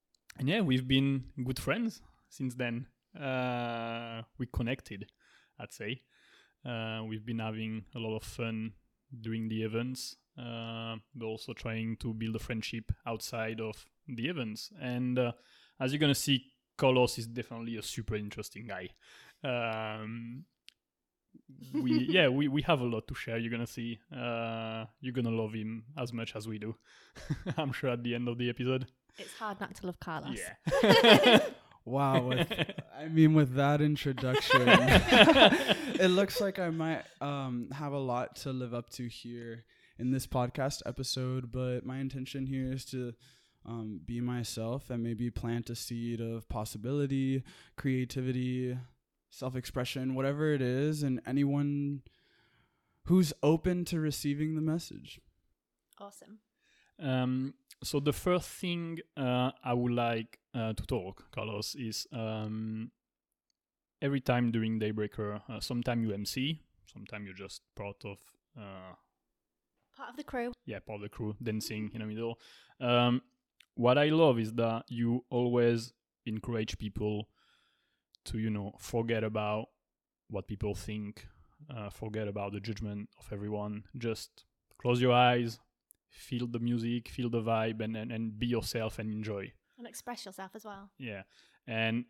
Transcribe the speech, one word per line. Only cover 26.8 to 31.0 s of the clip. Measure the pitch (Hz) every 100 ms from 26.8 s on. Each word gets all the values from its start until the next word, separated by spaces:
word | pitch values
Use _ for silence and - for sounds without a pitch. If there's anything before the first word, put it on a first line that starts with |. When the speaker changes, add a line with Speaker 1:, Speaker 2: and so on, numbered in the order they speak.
| _ - - -
Speaker 1:
<laughs> | - - - 127
I'm | 143
sure | 127 135
at | 120
the | 120
end | 120 123
of | 120
the | 123
episode. | 117 123 131 131 _ _ -
Speaker 2:
It's | -
hard | - 220 196
not | 202 -
to | 190
love | 175
Carlos. | - 160 135 117 90 - - 554
Speaker 1:
Yeah. | 320 453